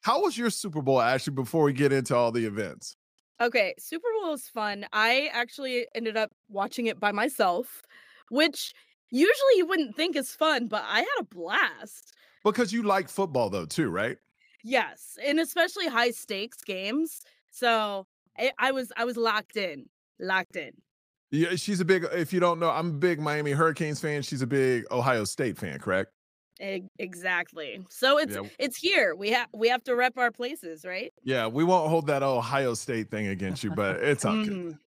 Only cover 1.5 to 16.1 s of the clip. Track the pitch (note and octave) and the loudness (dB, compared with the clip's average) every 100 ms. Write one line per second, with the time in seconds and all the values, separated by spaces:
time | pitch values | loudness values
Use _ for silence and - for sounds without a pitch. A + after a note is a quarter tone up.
1.5 | E3 D3 C3 C#3+ C#3 B2 B2 A#2 A#2 A2+ | 2 2 4 2 2 2 2 2 2 -2
2.5 | G2+ G2 C#2 - - _ _ _ _ A#3+ | -4 -6 -8 -16 -20 _ _ _ _ 0
3.5 | A#3+ F#3+ - - E4 A#4+ A4 F#4 D4 - | 2 0 -2 -10 -6 -4 -2 -2 -6 -8
4.5 | - G#3 G3+ G3+ G#3+ A3 B3+ D4 A#3 A#3+ | -6 -6 -6 -6 0 2 2 0 -4 -6
5.5 | - C4+ B3 A#3+ - A3+ A3 G#3+ _ _ | -6 -4 -4 -4 -6 -4 -2 -2 _ _
6.5 | G3 G3 - A3+ G3 G#3 G3+ B3 - G3 | -6 -4 -2 -4 0 0 0 -2 2 2
7.5 | F3 B3+ - - - - - _ A#3+ D#4+ | 2 -4 -10 -20 -20 -20 -20 _ 2 2
8.5 | - - - _ _ _ A#3+ F4 C#5+ C5+ | 2 -10 -12 _ _ _ 2 4 6 6
9.5 | A4+ E4+ F#4 C#4 G#3 E4 D4+ C4 - D#4 | 6 6 2 -2 0 0 0 -4 0 2
10.5 | C#4+ A3+ G#3 A2 G#3 F#4 C5+ F4+ F3+ E3 | 2 0 -4 0 0 2 0 -2 -8 -2
11.5 | A#3+ C#4+ D3+ - - - _ _ _ G#3 | 2 0 -2 -16 -18 -20 _ _ _ 0
12.5 | G#3+ A#3 A3+ G#3 G3 D3+ - F#3+ C3 A2 | 2 0 0 2 2 2 -2 0 2 2
13.5 | F#2+ E2 - C#3 F2 A2 - _ _ _ | 0 -4 -2 0 0 -2 -4 _ _ _
14.5 | _ A3 B3+ F3 - - - B3+ D#4 E4 | _ -2 0 0 -8 -20 -8 0 0 0
15.5 | - F4 G4 F4 A#3 A#3+ | 0 0 0 -2 0 0